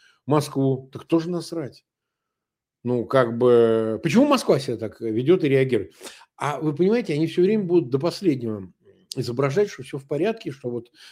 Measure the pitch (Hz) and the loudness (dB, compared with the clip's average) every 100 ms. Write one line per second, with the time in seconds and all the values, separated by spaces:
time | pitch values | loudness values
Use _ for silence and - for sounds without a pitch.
0 | _ _ - 151 143 135 135 131 135 - | _ _ 0 0 0 -2 0 -2 -6 -16
1 | - 165 165 175 160 170 131 - _ _ | -2 -2 0 -6 -8 -10 -10 -14 _ _
2 | _ _ _ _ _ _ _ _ 120 123 | _ _ _ _ _ _ _ _ -4 -4
3 | 110 135 120 117 123 120 117 113 110 110 | 0 2 2 2 4 6 6 4 0 -2
4 | 165 175 294 269 - 147 - 113 110 - | 0 4 4 2 2 0 0 -6 -8 -8
5 | 113 110 131 180 156 135 135 117 90 _ | -6 -2 2 2 4 2 2 0 -4 _
6 | - - _ - 135 147 156 147 180 233 | -20 -20 _ -8 -6 -4 -4 0 2 2
7 | 233 151 160 160 185 220 185 175 135 135 | 0 -2 -2 2 2 2 2 2 2 0
8 | 170 156 190 131 117 107 92 _ _ _ | -2 -2 0 0 -2 -8 -10 _ _ _
9 | - - 113 120 139 139 208 - 131 143 | -14 -8 -6 -2 -2 0 -2 -4 -12 -12
10 | 135 147 190 220 - 135 123 120 117 _ | -8 -4 -2 -4 -8 -10 -8 -8 -10 _
11 | - | -20